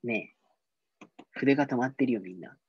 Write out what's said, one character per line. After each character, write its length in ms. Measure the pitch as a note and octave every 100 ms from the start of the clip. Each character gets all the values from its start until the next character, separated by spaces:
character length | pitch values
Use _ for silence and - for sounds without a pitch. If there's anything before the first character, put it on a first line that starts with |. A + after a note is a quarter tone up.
ね 320 | A#2+ G#2+ - _ _ _ _ _ _ _
え、 60 | - - -
筆 240 | - B2+ C#3
が 100 | C#3
止 120 | B2+
ま 80 | C3
っ 100 | C3+
て 100 | B2+
る 60 |
よ、 80 | A2+
み 140 | F#2
ん 80 | F2+
な。 160 | D#2+ -